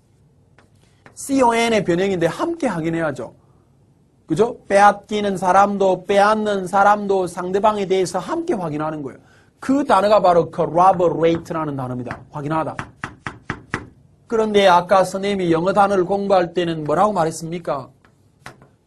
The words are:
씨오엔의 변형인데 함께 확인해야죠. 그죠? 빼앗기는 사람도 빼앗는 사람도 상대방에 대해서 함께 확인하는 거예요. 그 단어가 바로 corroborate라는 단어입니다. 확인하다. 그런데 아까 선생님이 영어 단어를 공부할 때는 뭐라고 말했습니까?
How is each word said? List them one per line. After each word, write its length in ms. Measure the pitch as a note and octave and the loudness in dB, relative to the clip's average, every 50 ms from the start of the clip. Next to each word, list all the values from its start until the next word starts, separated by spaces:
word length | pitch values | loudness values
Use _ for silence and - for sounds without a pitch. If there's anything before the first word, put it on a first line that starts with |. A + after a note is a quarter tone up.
| _ _ _ _ _ _ _ _ _ _ _ _ _ _ _ _ _ _ _ _ _ - - | _ _ _ _ _ _ _ _ _ _ _ _ _ _ _ _ _ _ _ _ _ -20 -20
씨오엔의 720 | - - - C#4 C4+ B3+ A#3+ A#3 A3+ A#3 A#3 A3+ G#3+ F3 | -18 -8 -4 0 2 2 2 2 2 0 2 0 0 0
변형인데 400 | F3+ E3+ E3+ F#3+ G3+ G3 F3 E3 | 0 0 0 0 -2 0 0 -2
함께 400 | D#3+ - - E4+ E4+ E4+ E4 - B3 | -2 -2 -4 -4 -6 -4 -4 -4 -4
확인해야죠. 680 | F#3+ E3+ D#3 E3 E3 E3 E3 D#3 C#3 B2 A2+ - - _ _ _ _ _ _ _ _ _ _ _ _ _ _ _ _ _ _ | -4 -4 -4 -4 -4 -4 -4 -4 -6 -8 -10 -14 -16 _ _ _ _ _ _ _ _ _ _ _ _ _ _ _ _ _ _
그죠? 320 | - D#3+ D3+ G#3+ A#3+ B3 - - - | -4 0 0 0 0 -2 -6 -6 0
빼앗기는 680 | G3 G3 G3+ G3+ G3+ G3+ - - G#3+ G#3 G#3 G3+ G3 F3 | 4 6 6 6 4 2 -4 -6 -6 -4 -2 -2 -4 -2
사람도 680 | F#3+ F#3 F3+ F#3+ G3+ G3+ G3+ G3 G3 F#3+ F#3 F3+ F3 | 0 2 4 4 4 2 2 0 0 0 0 0 -2
빼앗는 640 | - G3+ G3+ G3 G#3 A3 A3 G#3+ G#3 G#3 G3 F#3 F3 | 0 2 4 4 4 2 0 0 -2 -4 -4 -4 -2
사람도 600 | F#3 G3 G3 G3+ G#3 G#3 G#3 G3 G3 F#3+ F#3 E3+ | 0 2 4 4 4 2 0 -2 -2 -2 -2 -4
상대방에 600 | F3 F#3+ F3+ F3+ F#3 G3+ G3+ G#3+ G#3+ G#3 G3 F3 | -6 -8 -6 -4 -2 0 2 0 0 0 -2 -2
대해서 320 | F#3 F#3+ F#3 E3+ - F#3+ | 0 0 0 -2 -4 -6
함께 340 | E3+ A#3 D#4 E4+ E4 E4 F4 | -6 -4 -6 -6 -4 -4 -4
확인하는 480 | G#3 F3 E3 D3 D3 D3+ D#3 D#3 D#3 C#3+ | -4 -4 -6 -6 -6 -6 -6 -6 -8 -10
거예요. 160 | B2+ G#2+ - - _ _ _ _ _ _ _ | -12 -14 -16 -20 _ _ _ _ _ _ _
그 260 | - - C4 C#4 D4 | -4 -2 0 0 2
단어가 360 | C#4 A3+ F#3+ F#3+ G#3 G#3+ G#3 | 2 2 2 4 4 4 4
바로 300 | F#3 F#3 F3 E3+ E3 D#3+ - | 6 4 4 4 2 0 -2
corroborate라는 1200 | - E3 D3 D3+ E3+ F3+ F#3+ F#3+ F3 F3+ E3 D3 D3 D#3+ E3 E3 E3 E3 - E3+ D#3+ D#3 D3+ C#3+ | -4 -4 -2 2 4 4 4 4 4 2 0 0 2 2 0 0 0 -4 -6 -8 -6 -6 -6 -6
단어입니다. 440 | C3 C3 B2 B2+ B2 B2 A#2+ G#2+ - - - | -6 -8 -8 -8 -8 -10 -10 -12 -14 -16 -14
확인하다. 440 | - D3+ C#3+ C#3+ D#3+ D#3+ D#3 C3 - - - - - _ - - - - _ - - - - - - - - - - - - - - _ _ _ _ _ _ _ | -14 -10 -8 -4 -4 -4 -4 -4 -6 -10 -14 -16 -14 _ -14 -14 -14 -16 _ -16 -16 -14 -14 -14 -14 -14 -12 -12 -12 -12 -12 -16 -20 _ _ _ _ _ _ _
그런데 380 | A#3 A3 A3 G#3+ G#3 G3+ G3 F#3+ | -2 0 0 2 2 4 6 6
아까 360 | F3 F3 F3 F3 G3+ F#3+ F#3 | 6 4 4 4 2 2 2
선생님이 480 | F3+ - G3 F#3+ G3+ G3+ F#3+ F#3 E3+ | 2 -2 -4 -4 -4 -2 -2 0 0
영어 220 | D#3+ D#3+ E3 F#3+ F#3+ | 0 0 0 0 2
단어를 320 | G3+ G3 G3 G3+ F#3+ F3+ | 2 2 2 2 0 0
공부할 480 | F3 G3 G3+ G3+ G3 G3+ F#3 F3+ E3+ E3+ | 0 -2 -4 0 2 2 2 2 0 -2
때는 300 | F3+ F3 E3+ E3 D#3+ D3+ | -4 -2 -2 -4 -4 -4
뭐라고 280 | D3 D3 E3 G3 G#3+ G#3 | -2 0 2 2 0 0
말했습니까? 760 | F#3 D#3+ D#3+ D#3+ - D#3+ D#3+ E3+ F3 E3+ E3+ D3+ C#3 B2+ B2 _ _ _ _ _ _ _ _ _ _ _ - - _ - _ _ _ _ | 0 -2 -2 -2 -6 -10 -10 -10 -10 -8 -6 -8 -8 -8 -12 _ _ _ _ _ _ _ _ _ _ _ -20 -20 _ -20 _ _ _ _